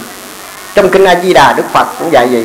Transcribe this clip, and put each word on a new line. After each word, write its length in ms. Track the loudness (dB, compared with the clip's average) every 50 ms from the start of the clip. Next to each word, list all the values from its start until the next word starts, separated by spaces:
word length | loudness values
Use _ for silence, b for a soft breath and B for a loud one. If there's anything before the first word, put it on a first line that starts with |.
| -10 -16 -18 -18 -18 -18 -18 -18 -18 -18 -18 -18 -16 -4 0
Trong 140 | 0 2 2
Kinh 160 | 2 2 2
A 100 | 2 2 2 2
Di 100 | 2 4
Đà 200 | 4 4 4 2
Đức 100 | 0 -4 -2 0
Phật 140 | -2 -2 -2 -4 -8
cũng 120 | -6 0
vậy 180 | 2 2 2 2 0
vậy. 120 | -2 -4